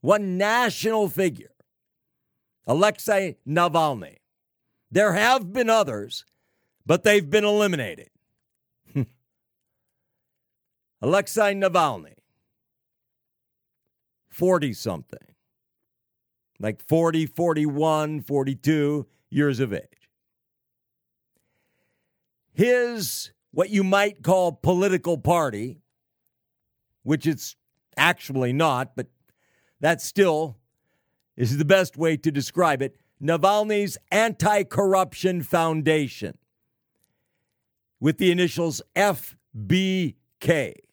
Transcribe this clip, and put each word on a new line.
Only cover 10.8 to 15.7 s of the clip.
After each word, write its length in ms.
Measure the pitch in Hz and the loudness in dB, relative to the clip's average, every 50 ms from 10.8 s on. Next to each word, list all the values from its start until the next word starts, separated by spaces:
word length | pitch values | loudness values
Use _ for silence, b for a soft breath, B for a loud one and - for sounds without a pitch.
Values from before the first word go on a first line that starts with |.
| _ _ _ _ | _ _ _ _
Alexei 540 | - 120 165 196 190 - - 220 214 202 202 | -2 0 2 2 0 0 0 0 0 0 0
Navalny, 600 | 196 190 190 170 180 165 147 123 95 78 71 _ _ _ _ _ _ _ _ _ _ _ _ _ _ _ _ _ _ _ _ _ _ _ _ _ _ _ _ _ _ _ _ _ _ _ _ _ _ _ _ _ _ _ _ | 0 0 2 2 2 2 2 -2 -6 -12 -18 _ _ _ _ _ _ _ _ _ _ _ _ _ _ _ _ _ _ _ _ _ _ _ _ _ _ _ _ _ _ _ _ _ _ _ _ _ _ _ _ _ _ _ _
forty-something, 920 | _ - 170 185 185 175 147 139 110 - - 113 92 82 - _ - - _ _ _ _ _ _ _ _ _ _ | _ -2 2 2 2 2 2 -2 -6 -6 -6 -6 -6 -6 -10 _ -20 -20 _ _ _ _ _ _ _ _ _ _